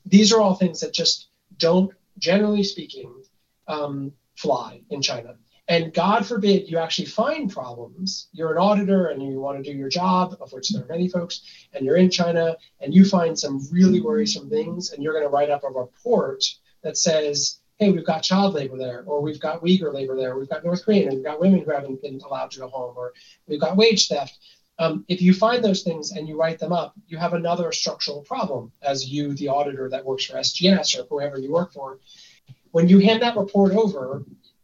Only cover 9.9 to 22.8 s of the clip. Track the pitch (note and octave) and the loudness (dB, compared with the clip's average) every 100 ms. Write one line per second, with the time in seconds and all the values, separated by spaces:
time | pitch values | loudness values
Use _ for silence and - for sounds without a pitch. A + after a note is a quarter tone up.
9.9 | F3+ F#3 F#3 F3+ F#3+ - - - G#3 - | -2 0 0 0 -6 -16 -10 -6 -6 -6
10.9 | E3 F3+ F3+ E3+ - - - _ - C3+ | -4 -2 -2 -6 -10 -16 -20 _ -6 2
11.9 | E3 F#3 F3+ E3+ E3+ E3 E3 _ - F#3 | 6 6 4 0 2 0 -2 _ -14 4
12.9 | F3 F#3+ F#3 E3 D#3+ D3 C#3 C#3 E3+ F#3+ | 8 8 6 2 -2 -4 -6 -2 4 6
13.9 | F3+ A3+ A3 G#3 F#3+ C#3 D3+ E3 F3 F3+ | 4 2 0 0 -4 -4 -4 -4 -6 -8
14.9 | C#3+ D3 D#3 C#3+ C#3+ D3 C#3+ C#3 B2+ B2 | -6 -4 -2 0 0 0 0 -4 -8 -10
15.9 | _ A#3 G#3+ C3+ C3+ - - _ _ D#3+ | _ 0 0 0 -2 -4 -6 _ _ -8
16.9 | D3 - D#3 D3+ D3 - - _ - G#3 | -2 0 2 0 -2 -4 -6 _ 0 2
17.9 | E3+ E3 D#3+ - F#3+ G3 D#3+ C3 B2+ B2+ | 2 0 -2 0 2 2 0 -6 -8 -8
18.9 | B2 C#3 D3 D3+ C#3+ D#3 E3+ E3+ F#3+ D#3+ | -8 -6 -4 -4 -4 -6 -2 2 2 2
19.9 | C#3 C3 C3 B2+ C3 C#3 D#3 E3+ F3+ - | -4 -6 -4 -4 -4 -8 -6 -4 -4 2
20.9 | G3+ C3+ C3+ - D3+ F#3 F#3 D3+ C#3+ C#3 | 2 2 -2 -6 0 4 4 2 -4 -6
21.9 | C3 D3 C3+ - C3 C3 C3 B2+ C3 | -10 -10 -12 -10 -10 -10 -12 -14 -10